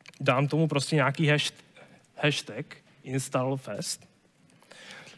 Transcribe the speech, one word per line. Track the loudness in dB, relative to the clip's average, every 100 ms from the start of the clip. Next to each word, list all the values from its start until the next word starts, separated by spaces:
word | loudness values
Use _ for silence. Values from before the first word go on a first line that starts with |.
| -20 -4
dám | 2 2 2
tomu | 2 2
prostě | 0 0 2
nějaký | 2 2 2
hasht-, | 2 0 -8 -20 -20 -20 -20 _ -2
hashtag | 0 0 -4 -10 -12 -14 _ _
Install | -6 -4 -2 -2 0 -2
Fest. | -6 -8 -8 -8 -12 _ _ _ _ _ -20 -20 -20 -20 -20